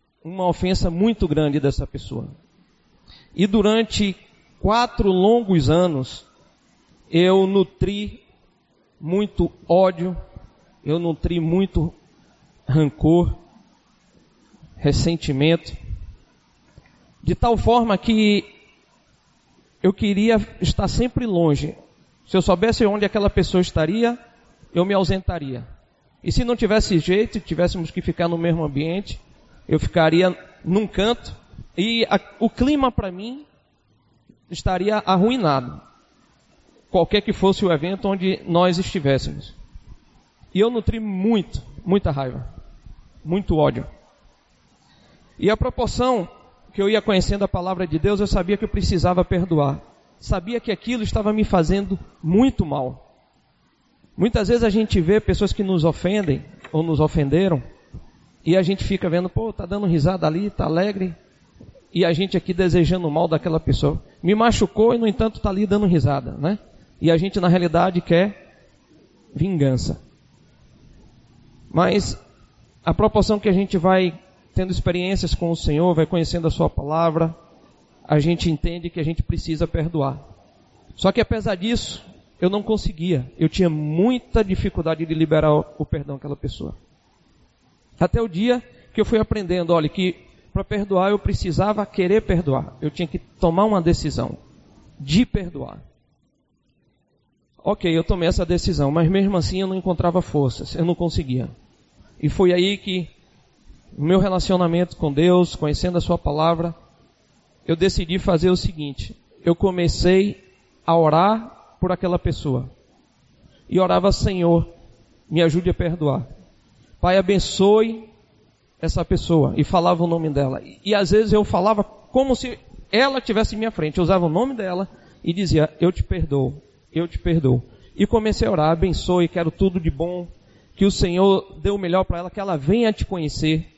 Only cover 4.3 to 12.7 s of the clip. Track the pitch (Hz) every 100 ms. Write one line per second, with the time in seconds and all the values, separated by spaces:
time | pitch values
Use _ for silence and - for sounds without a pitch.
4.3 | _ _ - 190 226 247 - 202 185 196
5.3 | 240 196 175 139 165 180 139 131 - -
6.3 | _ _ _ _ _ _ _ - 165 180
7.3 | 190 190 196 185 - 185 202 208 - _
8.3 | _ _ _ _ _ _ - 151 190 208
9.3 | - 170 - - 175 190 165 185 170 -
10.3 | - - _ _ _ 143 165 170 151 165
11.3 | 170 160 180 196 175 160 - _ _ _
12.3 | _ _ _ -